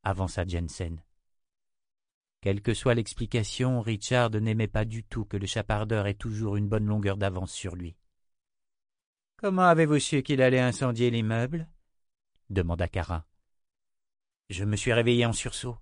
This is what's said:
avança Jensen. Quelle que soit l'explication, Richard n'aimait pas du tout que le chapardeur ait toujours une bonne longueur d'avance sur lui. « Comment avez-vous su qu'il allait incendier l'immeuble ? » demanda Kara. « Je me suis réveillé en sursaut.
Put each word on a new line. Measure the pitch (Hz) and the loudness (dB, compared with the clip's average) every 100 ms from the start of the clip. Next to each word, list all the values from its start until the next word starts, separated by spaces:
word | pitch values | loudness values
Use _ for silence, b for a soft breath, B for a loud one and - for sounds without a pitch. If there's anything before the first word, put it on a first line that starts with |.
avança | 104 92 95 - 92 | -4 -2 -4 -4 -4
Jensen. | 87 82 - 87 82 _ _ _ _ _ _ _ _ _ _ _ _ _ _ | -4 -4 -6 -8 -8 _ _ _ _ _ _ _ _ _ _ _ _ _ _
Quelle | 101 98 | -2 -2
que | 117 | -2
soit | 110 127 | 0 2
l'explication, | 117 107 - 117 120 104 - 127 123 | 0 -2 -6 -4 -2 -2 -2 0 0
Richard | 107 107 - 127 117 | -2 -6 0 2 2
n'aimait | 107 110 110 107 | 0 0 0 0
pas | 110 | -2
du | 110 113 | -4 -6
tout | 107 113 | -8 -8
que | 104 101 | -6 -6
le | 98 | -4
chapardeur | 113 101 104 107 110 101 | -4 -2 -2 0 0 0
ait | |
toujours | 101 117 107 107 104 | -4 -6 -4 -2 0
une | 104 | 0
bonne | 110 | 0
longueur | 104 107 101 98 | 0 0 0 0
d'avance | 98 92 92 | -2 -2 -6
sur | - 92 | -8 -10
lui. « | 87 85 - _ _ _ _ _ _ _ _ _ _ _ _ _ _ | -8 -12 -14 _ _ _ _ _ _ _ _ _ _ _ _ _ _
Comment | 208 185 | -2 4
avez-vous | 180 160 160 147 | 6 6 6 4
su | - 143 | 2 0
qu'il | 131 139 | 2 4
allait | 127 127 | 6 6
incendier | 127 - 131 117 123 | 2 2 -2 2 2
l'immeuble ? » | 117 107 113 127 165 160 - _ _ _ _ _ _ _ | 2 0 0 -2 -4 -8 -16 _ _ _ _ _ _ _
demanda | 95 85 85 87 | -2 0 0 -2
Kara. « | 92 80 82 - _ _ _ _ _ _ _ _ _ _ _ _ | -4 -4 -6 -8 _ _ _ _ _ _ _ _ _ _ _ _
Je | 92 | -6
me | 104 104 | -2 0
suis | - | 2
réveillé | 117 117 120 117 | 2 4 4 2
en | |
sursaut. | 107 117 - 127 117 | 0 -6 -8 -10 -10